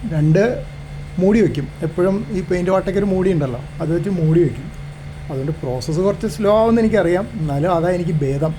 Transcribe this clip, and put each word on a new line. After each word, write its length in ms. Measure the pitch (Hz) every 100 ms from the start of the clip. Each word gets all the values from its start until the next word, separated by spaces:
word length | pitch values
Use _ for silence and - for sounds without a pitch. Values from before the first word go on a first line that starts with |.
| -
രണ്ട്, 320 | 156 151 175 226 - - - - - - -
മൂടി 180 | 185 226
വയ്ക്കും. 240 | 185 143 135 - 160
എപ്പോഴും 300 | - 180 196 - 196
ഈ 40 | 170
പെയിന്റ് 220 | 180 180
പാട്ടയ്ക്ക് 260 | 190 185 190
ഒരു 80 | 202
മൂടി 160 | 185 185 170
ഉണ്ടല്ലോ, 260 | 135 120 - -
അത് 80 | 160 170
വെച്ച് 160 | 196 180
മൂടി 200 | 156 165 175
വയ്ക്കും. 220 | - - - - - - - -
അതുകൊണ്ട് 240 | 139 139 147
പ്രോസസ്സ് 400 | 135 127 120 160 190
കുറച്ച് 200 | 202 220 -
സ്ലോ 160 | 202 214
ആവുമെന്ന് 240 | 226 226
എനിക്കറിയാം, 420 | 220 208 165 180 226 220
എന്നാലും 320 | 156 139 170 170
അതാ 120 | 170 180
എനിക്ക് 180 | 165 156
ഭേദം. 300 | 139 139 156